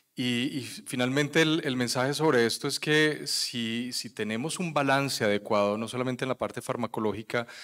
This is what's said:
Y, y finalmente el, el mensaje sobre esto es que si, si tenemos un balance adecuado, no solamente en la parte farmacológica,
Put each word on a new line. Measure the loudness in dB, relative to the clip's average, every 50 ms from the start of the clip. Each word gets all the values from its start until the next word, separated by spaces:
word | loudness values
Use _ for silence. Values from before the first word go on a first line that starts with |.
| _ _ _
Y, | -4 -2 0 0 0 -2 -2 -4 -6
y |
finalmente | -8 -8 -12 -14 -12 -6 -2 0 0 2 2 0 0 4 4 4
el, | 4 4 2 0 0
el | -2 -2
mensaje | 0 -2 0 0 0 0 0
sobre | 0 2 2 4 6 6 4
esto | 4 2 -2 -4 -4
es | -4 -4
que | 0 2 4 4 4 4 2 -2 -4
si, | -4 -2 -2 -2 -2 -4 -4 -2 -2 -2 -4 -4 -4 -6
si | -8 -8 -8
tenemos | -6 -6 -4 -2 -2 -2 -4 -4 -4 -4
un | -4 -2 0
balance | 2 4 4 4 4 2 0 0 2 2
adecuado, | 2 2 2 2 2 2 4 4 4 2 0
no | -4 -4
solamente | -4 -4 -2 -2 -2 -2 -2
en | -4
la | -2
parte | -2 -4 -4 -6 -6
farmacológica, | -6 -6 -4 -4 -4 -4 -2 -2 -2 0 -2 -4 -6 -4 -2 -2 -2 -4 -10 -16